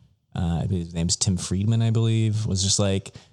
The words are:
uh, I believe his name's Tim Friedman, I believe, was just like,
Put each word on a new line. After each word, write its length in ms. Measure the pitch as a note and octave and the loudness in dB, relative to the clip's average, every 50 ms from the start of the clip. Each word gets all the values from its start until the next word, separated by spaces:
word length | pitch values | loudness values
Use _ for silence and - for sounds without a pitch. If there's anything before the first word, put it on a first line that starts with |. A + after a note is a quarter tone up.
| - _ _ _ _ _ - | -20 _ _ _ _ _ -4
uh, 240 | - F#2 E2+ E2+ D#2 - | -2 -2 0 0 0 0
I 40 | |
believe 180 | - F#2+ F2+ E2+ | 0 -2 -2 -4
his 80 | E2+ E2+ | -4 -4
name's 220 | E2+ E2+ F2 - | -2 0 0 0
Tim 220 | - - G#2 F#2 | 0 0 0 0
Friedman, 440 | E2+ - - F3+ F#2+ G2+ A2 A#2 A2+ | 0 -2 -2 -2 0 0 2 2 2
I 100 | A#2 A2+ | 2 2
believe, 540 | A2+ A2+ A2+ A2+ A2+ A2 A2 A2 G#2 G#2+ G#2+ | 2 2 2 2 2 2 2 2 0 0 -2
was 160 | - F#2+ F#2+ | -2 -2 0
just 160 | F#2+ G2 - - | 0 0 2 2
like, 320 | G2+ G2 F#2+ G2 - - - - - - | 2 2 0 -2 -4 -6 -20 -20 -20 -20